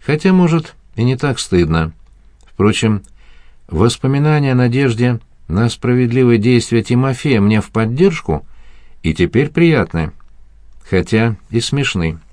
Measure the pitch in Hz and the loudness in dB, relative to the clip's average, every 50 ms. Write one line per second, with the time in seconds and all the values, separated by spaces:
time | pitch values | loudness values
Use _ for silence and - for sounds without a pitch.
0 | - - 147 151 - 190 190 185 180 165 160 165 156 - - - _ - - - | -2 -2 -4 0 2 2 4 4 4 4 2 0 -2 -4 -16 -20 _ -18 -6 -2
1 | 113 123 131 127 - 147 127 - - - - 90 87 78 80 82 80 80 80 - | -2 -2 0 -2 -2 -4 -4 -4 -6 -2 0 0 2 2 0 0 -2 -2 -6 -14
2 | - - - _ _ - _ _ - - - - 95 104 107 - - 110 107 101 | -20 -20 -20 _ _ -20 _ _ -20 -20 -4 0 0 0 2 2 0 0 0 -2
3 | - - - - - - - - - - - - - - - 78 95 120 117 - | -4 -12 -20 -20 -20 -20 -20 -20 -20 -20 -20 -20 -18 -8 -2 0 0 0 0 0
4 | - 131 135 139 143 151 156 151 143 135 127 123 123 123 117 131 139 131 117 110 | -2 -2 0 0 2 2 2 2 0 0 2 2 2 2 0 0 0 0 0 0
5 | 120 123 123 117 - _ - _ - - 80 95 113 117 - - - 123 123 123 | 0 -2 -2 -2 -6 _ -20 _ -10 -4 -2 0 0 0 -2 -4 -4 -2 0 0
6 | 127 120 117 131 131 123 120 113 101 120 127 120 113 - - 117 107 - - 123 | 0 0 2 2 2 4 4 2 2 2 2 2 0 0 -2 -2 0 0 0 0
7 | 131 135 131 - - 151 127 110 98 101 110 107 101 - - 110 113 110 120 131 | 0 -2 -4 -4 -2 0 0 2 2 2 2 2 0 -2 -4 -4 -2 -2 0 2
8 | 175 196 175 156 - - 78 71 - - - - - - - - - - - - | 2 2 2 -2 -6 -6 -6 -6 -6 -12 -20 -20 -20 -20 -20 -20 -20 -20 -20 -6
9 | - 82 78 - 92 87 - 113 147 143 - - 170 170 160 131 95 - - 82 | -4 -4 0 0 -2 0 2 0 -2 0 0 2 2 4 4 2 0 -2 -2 -4
10 | 80 80 - - - - - - - - - - - - - - - - - 92 | -4 -4 -8 -12 -20 -20 -20 -20 -20 -20 -20 -20 -20 -20 -20 -20 -10 -4 -2 -2
11 | 87 - - 110 110 117 110 - - - - 117 113 - - 143 139 - - 95 | -2 0 0 0 0 0 -2 -4 -10 -6 -6 -4 -4 -2 -4 -4 -4 -4 -4 -2
12 | 85 80 80 80 - - | -4 -4 -4 -6 -14 -20